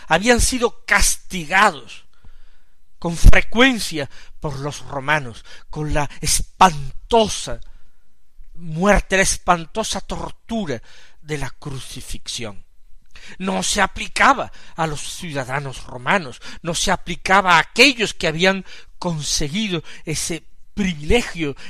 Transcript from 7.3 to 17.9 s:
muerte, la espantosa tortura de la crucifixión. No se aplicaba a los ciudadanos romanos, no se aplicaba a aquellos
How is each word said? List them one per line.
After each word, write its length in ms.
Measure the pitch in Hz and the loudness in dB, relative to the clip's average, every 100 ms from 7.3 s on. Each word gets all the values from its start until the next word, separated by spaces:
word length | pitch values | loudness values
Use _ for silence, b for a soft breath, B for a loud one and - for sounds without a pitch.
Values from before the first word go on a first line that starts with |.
| - - 117 - - - - - - - - - | 0 -6 -8 -8 -12 -14 -14 -16 -18 -18 -16 -12
muerte, 640 | - 170 156 196 190 - 190 | -10 -8 0 2 4 2 2
la 60 | |
espantosa 800 | 190 - - 175 160 - 220 196 | 2 0 0 0 -2 -6 -4 -6
tortura 800 | - 170 151 - - 226 175 117 b b b b | -6 -6 -6 -10 -6 -4 -4 -6 b b b b
de 180 | 156 151 | -8 -6
la 120 | 131 | -4
crucifixión. 1120 | - 147 135 - 123 - 104 - - 113 98 - - - - - B B - | -6 -10 -10 -10 -12 -8 -6 -6 -8 -8 -10 -14 -18 -18 -16 -14 B B -8
No 240 | 185 190 | -4 -2
se 180 | 180 - | -2 0
aplicaba 720 | 190 214 208 - 214 269 - B B - | 0 -2 -6 2 4 4 -2 B B -4
a 100 | 160 | -4
los 140 | - | -4
ciudadanos 840 | - - 175 139 123 135 139 120 | -8 -10 -8 -6 -4 -6 -6 -10
romanos, 560 | - 127 127 196 143 - B B | -12 -6 -2 0 -2 -10 B B
no 120 | 165 | -6
se 160 | 170 - | -4 -2
aplicaba 640 | 180 - 175 - 190 185 165 | -2 -4 -8 4 4 6 4
a 40 | |
aquellos 520 | - - 277 | 4 4 4